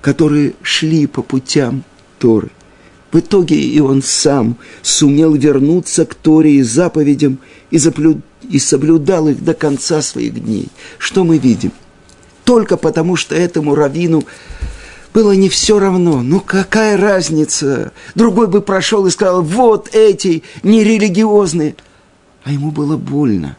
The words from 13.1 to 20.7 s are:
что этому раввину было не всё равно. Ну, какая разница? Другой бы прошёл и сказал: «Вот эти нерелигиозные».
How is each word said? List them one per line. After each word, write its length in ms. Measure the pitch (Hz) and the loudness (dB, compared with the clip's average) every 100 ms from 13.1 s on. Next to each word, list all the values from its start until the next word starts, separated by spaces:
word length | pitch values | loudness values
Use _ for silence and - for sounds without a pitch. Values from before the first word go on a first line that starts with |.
| 175 | -2
что 180 | - | -4
этому 400 | 156 175 170 147 | -2 -2 -2 -2
раввину 500 | 151 147 147 175 160 135 - - - - - - - - | 0 0 -2 -2 -2 -4 -14 -20 -12 -12 -12 -20 -20 -4
было 180 | 220 214 | 0 2
не 160 | 196 190 | 4 2
всё 300 | - - 208 | 0 0 2
равно. 440 | 196 185 175 143 | 2 2 0 0
Ну, 180 | 120 185 | 0 -2
какая 560 | - 190 185 214 214 202 | 0 -4 -2 0 0 2
разница? 960 | 202 190 156 160 147 - 139 127 107 - - | 2 0 0 -2 -2 -2 -4 -4 -6 -14 -12
Другой 340 | - 226 190 220 | 0 2 2 0
бы 120 | 202 | 0
прошёл 460 | 202 190 - 214 190 | 0 -4 0 0 0
и 40 | |
сказал: 320 | - 196 180 | 0 0 0
«Вот 520 | 160 202 247 214 - | -2 2 2 2 0
эти 480 | 220 220 190 190 160 - - | 2 2 2 -2 -2 -6 -6
нерелигиозные». 1120 | 185 | 2